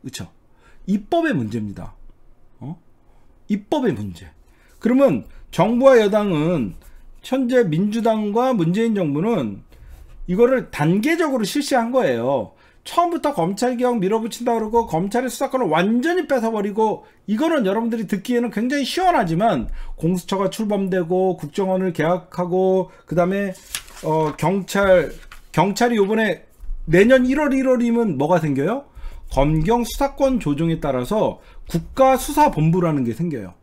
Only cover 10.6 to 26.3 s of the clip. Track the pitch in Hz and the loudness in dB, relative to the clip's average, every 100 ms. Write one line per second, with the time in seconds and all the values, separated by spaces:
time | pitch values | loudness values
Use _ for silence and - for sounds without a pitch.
10.6 | 185 - 151 190 247 330 320 262 202 294 | -2 -2 2 2 2 0 0 0 -2 -4
11.6 | 285 262 226 262 185 120 120 139 196 _ | 0 0 2 0 2 0 0 -2 -4 _
12.6 | _ _ - - 349 339 294 285 180 196 | _ _ -4 0 0 0 -2 -2 -2 -2
13.6 | 247 240 247 240 185 220 220 - 240 233 | -2 0 -2 0 0 0 -2 -6 -2 -2
14.6 | 214 233 226 160 196 233 254 - 269 262 | 0 -2 0 -2 -2 -2 -4 -4 -4 -2
15.6 | 214 156 190 233 302 359 294 269 226 226 | 0 2 2 2 0 -2 0 -2 0 -2
16.6 | 208 202 220 180 - _ - 214 320 320 | -4 0 0 -2 -10 _ -6 -2 0 2
17.6 | 190 202 233 233 202 196 - 240 240 202 | 0 0 -2 -4 -4 -6 -2 -2 -2 -4
18.6 | 247 285 254 - 370 330 185 165 226 151 | -2 -2 -2 0 2 2 0 0 0 0
19.6 | 104 - - - 160 180 - 190 190 196 | -4 -8 -10 -4 -2 -2 -2 -2 -2 -2
20.6 | 214 208 196 185 165 185 185 180 147 - | -4 -2 0 -2 0 0 0 -2 -6 -4
21.6 | 190 190 190 165 156 180 170 - 180 185 | -2 0 -2 -2 0 0 -4 -8 -2 0
22.6 | 185 190 185 - - 165 175 196 196 180 | 2 0 -2 -10 -6 -2 0 -2 -4 -8
23.6 | - - - - 160 156 151 - 156 196 | -12 -14 -14 -10 -2 0 0 -2 -2 -2
24.6 | 185 196 196 185 135 - - - - - | -2 0 6 6 4 -8 -18 -20 -4 0
25.6 | 185 202 240 233 196 220 214 | 0 2 2 2 2 2 0